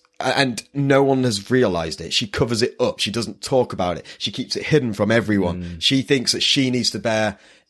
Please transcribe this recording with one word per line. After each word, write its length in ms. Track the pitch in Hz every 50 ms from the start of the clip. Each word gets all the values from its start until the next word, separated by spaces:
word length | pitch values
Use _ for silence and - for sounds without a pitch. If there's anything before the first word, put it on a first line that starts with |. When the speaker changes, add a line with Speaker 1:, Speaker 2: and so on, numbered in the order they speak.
| _ _ _ -
Speaker 1:
a-, 180 | - 131 123 131
and 240 | 139 131 117 101 - _
no 300 | - 143 139 139 135 135
one 220 | 139 135 135 131 127
has 260 | 123 107 101 101 -
realized 500 | 120 127 123 101 90 85 82 82 78 -
it. 140 | 82 85 -
She 120 | - 123
covers 360 | 107 - - 139 117 120 104
it 120 | 120 - - -
up. 200 | 123 107 - -
She 100 | - 110
doesn't 320 | 98 120 110 101 101 -
talk 320 | - - 139 131 120 - -
about 240 | 92 92 90 85 -
it. 80 | - - -
She 160 | - - 120
keeps 240 | 101 - 123 - -
it 80 | 104 -
hidden 300 | - 151 151 127 117 101
from 180 | 104 104 104
everyone. 500 | 110 117 101 107 107 101 92 87 85 90
Speaker 2:
Mm. 140 | 87 87 87 85
Speaker 1:
She 180 | - - 135 135
thinks 320 | 123 - 147 131 117 -
that 100 | - 87
she 280 | - - - 147 131 127
needs 200 | 123 123 110 -
to 60 | - 107
bear, 400 | 98 117 110 110 110 107 101 - - - - _ _ _